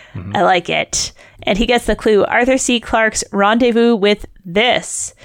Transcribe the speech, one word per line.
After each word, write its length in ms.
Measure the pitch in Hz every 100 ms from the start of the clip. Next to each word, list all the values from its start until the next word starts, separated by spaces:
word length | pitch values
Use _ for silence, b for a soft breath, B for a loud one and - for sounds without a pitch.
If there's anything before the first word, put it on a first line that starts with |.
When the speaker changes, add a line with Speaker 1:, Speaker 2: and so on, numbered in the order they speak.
| B
Speaker 1:
Mm-hmm. 220 | B 90 -
Speaker 2:
I 60 |
like 260 | 180 180 170
it. 420 | 160 151 - - - B B
And 140 | - 196
he 80 | 233
gets 200 | 240 -
the 100 | 208
clue. 280 | 226 208 -
Arthur 300 | 226 247 262
C. 220 | - 240
Clarke's 460 | - 226 220 214 -
Rendezvous 640 | 196 202 233 247 226 233 226
with 300 | 202 208 - -
This 680 | 180 180 240 - - - - -